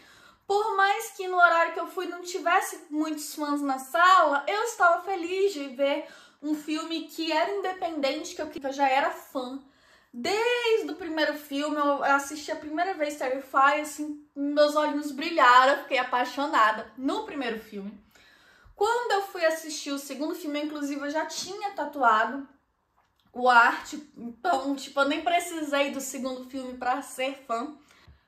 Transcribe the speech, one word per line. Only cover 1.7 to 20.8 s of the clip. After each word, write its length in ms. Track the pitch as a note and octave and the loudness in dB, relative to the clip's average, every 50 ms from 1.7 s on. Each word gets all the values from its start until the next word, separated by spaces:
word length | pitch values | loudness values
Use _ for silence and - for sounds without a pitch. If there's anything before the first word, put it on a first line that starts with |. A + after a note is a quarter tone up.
| E4 | 0
que 80 | E4+ | -6
eu 60 | E4 | -8
fui 200 | D#4+ - F4+ F4 | -6 -6 -6 -6
não 160 | E4+ F4 F4+ F4+ | -6 -6 -10 -10
tivesse 640 | - - F4 D4 E4+ F4 F#4+ F#4+ - F#4 - - - | -8 -8 -4 0 4 4 4 2 0 -8 -12 -12 -6
muitos 440 | D4 D4+ D#4 D#4 D4+ D4 - - - | -2 -2 -2 -2 -2 -6 -8 -12 -8
fãs 280 | D#4 D4 D4 C#4+ D4 C#4+ | -6 -2 -2 0 0 0
na 160 | C#4+ C4+ C4+ | -2 -2 -4
sala, 680 | - - - E4+ F4 F#4 F#4+ F#4 E4 D4 C#4 C#4+ C#4 D#4 | -4 -2 2 6 6 8 8 8 6 6 4 0 0 0
eu 140 | G4+ G#4 A#4 | -2 -2 -2
estava 380 | A#4 - - F#4 E4+ E4+ F4 F4 | -2 0 4 4 4 4 4 0
feliz 500 | G4 G4 F4 E4 E4+ F#4 F#4+ G4 G4 - | -4 -6 -4 -4 -4 -2 2 0 0 0
de 160 | D4 C#4 C#4 | -2 -10 -10
ver 380 | A#3+ A#3+ C#4 C#4 C#4+ D#4 D#4 - - - - - _ _ - | -4 -2 0 0 0 -2 -4 -8 -16 -20 -20 -20 _ _ -4
um 120 | D4+ D#4 | -4 -4
filme 480 | D4+ - - D4+ D#4+ D#4+ D#4+ E4 D#4+ - | -4 -4 -6 -6 -6 -6 -6 -6 -8 -8
que 280 | - - - D#4+ D#4+ | -10 -8 -6 -4 0
era 200 | D#4 D#4 F4 G4 | 0 0 0 0
independente, 840 | G4+ G4+ F#4 F#4 F#4 F#4 F#4+ E4 E4 D4+ C#4 C4+ D4+ D#4 E4+ - - | -2 -4 -2 -4 -4 -4 -4 -6 -4 -2 -2 -2 -2 -2 -6 -10 -8
que 80 | - D#4 | -8 -10
eu, 60 | D4+ | -10
que 160 | - D#4 C#4 | -8 -8 -8
eu 80 | C4+ C#4 | -6 -2
já 160 | C#4+ C#4 C4+ | 2 2 2
era 220 | C4 C4+ D#4 F4 | 4 2 2 0
fã. 520 | E4+ - - - - C#4 B3 B3 C4+ C#4 - _ _ _ _ _ _ _ _ _ - | -2 -4 -12 -10 -8 -8 -8 -8 -10 -12 -14 _ _ _ _ _ _ _ _ _ -14
Desde 800 | A#3+ A#3+ E4+ G4 G#4+ A4+ A#4+ B4 A#4+ A#4 A4+ A4 G#4 E4 C#4+ | -6 -4 -2 0 2 2 2 2 2 2 2 2 2 0 -2
o 60 | D4+ | -8
primeiro 380 | F4 F#4 E4 D#4 D#4 D4+ C#4+ C#4+ | -8 -8 -6 -2 0 0 0 0
filme, 420 | - - - C#4 C#4 D4 D4+ D4 | -4 -8 -8 -6 -4 -2 -2 0
eu 260 | D4+ C#4+ C#4+ C#4 C4+ C4+ | 0 2 2 2 2 2
assisti 480 | C#4 C#4 C#4 C#4+ - D4+ D4+ - - | 2 2 2 2 -2 -10 -12 -8 -8
a 60 | D#4 | -8
primeira 380 | D#4 - D4+ D#4 E4+ F4 F#4+ F#4+ | -8 -8 -8 -4 -2 -2 -2 -2
vez 220 | D#4 D4 D4 D4 | -2 -2 -4 -4
Terrify, 640 | - - B3+ C4 C#4 C4+ - - C4+ C4+ C#4 D4 D4+ | -4 -4 -4 -4 -4 -6 -2 2 4 4 6 4 2
assim, 460 | D4+ D4 - - D4+ D4+ D4 - - _ - | -2 -6 -8 -8 -8 -8 -8 -12 -14 _ -8
meus 400 | C#4+ C#4+ C#4+ D4 D4+ D4+ D4 D4 | -6 -4 -2 4 4 4 6 6
olhinhos 380 | D4+ D4+ D4+ C#4+ D4 D4 D4 C4 | 2 2 2 0 -2 -4 -6 -6
brilharam, 640 | C4 D#4 E4+ E4+ D#4 C4+ B3 B3 B3 C4 C4+ C#4+ | -6 -4 -2 2 6 8 8 10 10 8 8 4
eu 80 | - - | 2 -2
fiquei 160 | - C#4+ B3 | -4 -2 -2
apaixonada 960 | B3+ - B3 B3 B3 - - C#4 C#4 D#4 D#4+ B3+ A3 G#3+ G#3+ A3 - - - C4 | -2 0 0 0 -2 -2 -2 -4 -4 0 4 4 4 4 4 0 -6 -12 -12 -6
no 260 | B3+ C#4+ F#4 A4 A4 | -4 -2 -2 -2 -4
primeiro 360 | F#4+ E4+ C#4+ C4 A#3 G#3+ - | -8 -8 -6 -6 -6 -6 -6
filme. 360 | - - G#3 G3+ G3 G#3 A#3 - - _ _ _ _ _ _ _ _ _ _ _ _ - - | -10 -12 -12 -12 -10 -10 -12 -16 -20 _ _ _ _ _ _ _ _ _ _ _ _ -20 -6
Quando 380 | - G4+ A4 A#4 A#4+ A#4+ G#4+ G#4 | -2 0 0 0 0 0 0 -2
eu 100 | G4 G4 | -2 -2
fui 220 | - - F4+ E4 | -4 -6 0 0
assistir 460 | D#4+ D#4+ D#4+ E4 D#4 D4+ - - C#4+ | 0 0 0 -6 -10 -10 -10 -8 -6
o 80 | C#4 C#4 | -8 -8
segundo 360 | - - C4+ A#3+ D4 D#4+ F4+ | -8 -10 -8 -6 -6 -6 -6
filme, 240 | F4 - D4+ C#4+ D4 D4+ | -6 -8 -6 -4 -4 -4
inclusive, 380 | D4+ D#4 D4 | -4 -6 -6